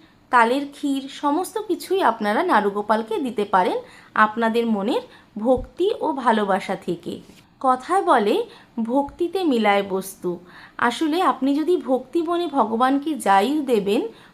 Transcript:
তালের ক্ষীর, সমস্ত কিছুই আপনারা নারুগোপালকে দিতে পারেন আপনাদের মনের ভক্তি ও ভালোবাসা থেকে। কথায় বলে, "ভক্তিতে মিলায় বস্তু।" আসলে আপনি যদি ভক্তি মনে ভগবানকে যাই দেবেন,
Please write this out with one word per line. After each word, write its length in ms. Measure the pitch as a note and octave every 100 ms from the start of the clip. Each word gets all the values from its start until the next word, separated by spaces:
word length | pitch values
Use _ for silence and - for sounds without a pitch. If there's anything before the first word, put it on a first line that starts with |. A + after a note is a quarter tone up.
| _ _ -
তালের 420 | B3 A3+ C#4 C#4+
ক্ষীর, 380 | - C#4+ C4+ C4+
সমস্ত 480 | - C#4+ D#4 F4+ A4
কিছুই 460 | G#4+ E4 - F#4+
আপনারা 400 | C4+ A3 G#3 A3+
নারুগোপালকে 760 | F4+ A3+ G3+ G#3 G3+ A3 A3 G#4+
দিতে 280 | A#3 G#3+ G#3
পারেন 320 | F#3+ G#3 A#4+ - - -
আপনাদের 540 | - G#3+ A3+ A3+ A#3 A#3
মনের 340 | G3+ G#3 A4 - - _ G#3
ভক্তি 540 | A#3 B3 - - G4 -
ও 140 | D#4
ভালোবাসা 640 | C4+ A#3+ A3 G#3 F#3+ - F#3
থেকে। 460 | - E3+ - - - - _ _
কথায় 420 | C4 B3+ C#4 F#4+
বলে, 440 | F4 C4 G#3 F#4 A#4+ - - -
"ভক্তিতে 600 | A3 C4+ C#4 - E4+ F#4+
মিলায় 400 | E4+ A#3 G#3 G3+
বস্তু।" 560 | G3 F#3+ F#3 - F3 F3 - - - -
আসলে 440 | A#3+ A#3 D#4+ E4
আপনি 340 | D#4+ - C4+ C#4+
যদি 220 | D#4 F4
ভক্তি 440 | A#3+ B3+ B3+ E4+
মনে 260 | D#4+ E4+ F4
ভগবানকে 680 | C4+ G#3+ A3+ C4 C#4 D#4+
যাই 460 | B3+ G3+ G3 A3+ D4+
দেবেন, 480 | C4 A3 F#3+ A#3 A4+ - -